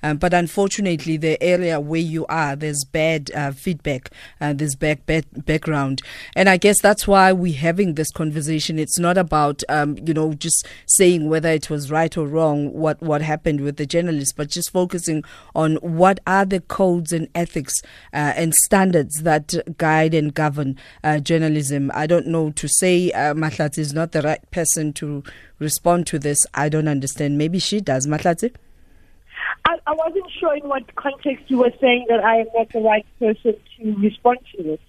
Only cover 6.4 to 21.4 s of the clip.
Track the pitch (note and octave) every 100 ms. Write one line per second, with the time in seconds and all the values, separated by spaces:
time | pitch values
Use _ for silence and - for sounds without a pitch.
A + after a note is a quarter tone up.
6.4 | G3 F#3 G#3 G3+ G3+ G#3 - G3 F#3+ F#3+
7.4 | F3+ C#3 E3 F3 G3 D3+ D#3 - D#3 D3+
8.4 | D3 D#3 - D#3+ D3+ - F3 F3+ F3 D#3
9.4 | D3 C#3+ - D3+ D3 C#3+ D#3 D#3 D#3 D3
10.4 | E3+ - - - - - F#3 F3 D3+ D#3+
11.4 | E3 D#3+ - D3+ C#3 D#3 E3 - D3 D#3
12.4 | D#3+ D3 D3 - D#3+ D3+ E3 D3 D#3 D3+
13.4 | - D3 C#3+ C#3+ D3 E3+ F3 D#3 C3+ -
14.4 | D3 - - F#3 F3+ F3+ E3+ D#3 C#3+ -
15.4 | - - D#3 D#3 E3+ E3 F#3 F#3+ - F#3+
16.4 | G3 F#3+ - - F#3+ F3 D#3+ E3+ D#3+ E3+
17.4 | E3+ - C3+ - - - - C#3+ D3 -
18.4 | E3 D3 - G3 F#3+ E3 C#3+ D3+ D#3+ D#3
19.4 | D3+ E3+ - D#3+ D#3+ D#3 D#3+ D#3+ D3+ D3+
20.4 | D3+ C#3+ C#3 C3+ - - - D3+ C#3+ E3